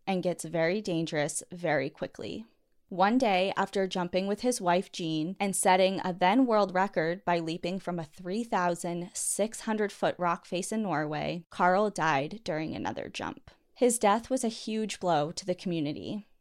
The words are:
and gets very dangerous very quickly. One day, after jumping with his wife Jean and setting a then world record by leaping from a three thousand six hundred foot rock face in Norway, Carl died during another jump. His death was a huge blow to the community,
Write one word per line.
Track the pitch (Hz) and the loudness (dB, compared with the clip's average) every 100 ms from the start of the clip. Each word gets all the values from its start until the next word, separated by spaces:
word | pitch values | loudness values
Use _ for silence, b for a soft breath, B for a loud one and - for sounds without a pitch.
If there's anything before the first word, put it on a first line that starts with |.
| - | -4
and | 190 | 0
gets | 175 170 | 0 -4
very | 160 165 165 208 | -4 0 2 0
dangerous | 208 165 165 156 147 - - | 0 -2 0 0 -2 -4 -10
very | 175 170 147 135 | -6 0 0 0
quickly. | - - - - 208 226 _ _ _ _ | -6 -10 -8 -8 -8 -12 _ _ _ _
One | 180 196 247 | 0 2 4
day, | 240 185 190 | 4 4 2
after | - 190 202 190 | 0 -2 0 -2
jumping | 185 175 185 196 | -2 -2 0 0
with | 208 | 0
his | 247 240 | 0 0
wife | 180 175 190 | 2 2 0
Jean | - 165 160 156 190 | -6 -4 -2 -2 -2
and | 202 | -2
setting | 185 196 185 185 190 | 2 4 6 6 2
a | 185 | -4
then | 180 180 233 254 | 2 4 6 6
world | 214 196 | 4 4
record | 180 196 - 160 180 | 2 0 0 0 -2
by | - 175 | 0 0
leaping | 160 170 175 190 | 0 -4 -4 -4
from | 175 175 | -4 -6
a | |
three | 151 - 180 202 | -8 -12 -6 -4
thousand | 233 196 175 175 180 175 180 | -2 0 2 0 -4 -6 -6
six | - - - 214 - | -6 -4 0 -2 -2
hundred | - 214 202 | -4 -2 -2
foot | - 165 - | 0 -2 0
rock | 175 175 - | -2 -2 -4
face | 175 190 | -6 -2
in | 220 | -2
Norway, | 208 151 151 147 147 170 - | 0 0 -2 -2 -4 -4 -8
Carl | - 180 185 214 | 2 4 4 2
died | 196 160 139 151 208 | 2 2 2 0 -6
during | - 156 156 | -6 -4 -4
another | - 92 - - | -4 -6 -6 -8
jump. | - 82 - - - _ | -8 -8 -10 -18 -20 _
His | - 247 226 | 2 2 4
death | 208 220 226 | 4 2 0
was | 262 | -2
a | 226 | -2
huge | 226 - 220 214 - | -4 -6 -4 -4 -4
blow | 180 156 147 | 0 2 0
to | - | -4
the | - | -4
community, | 180 185 165 147 - 87 208 - _ | -4 -2 -2 -2 -6 -8 -8 -10 _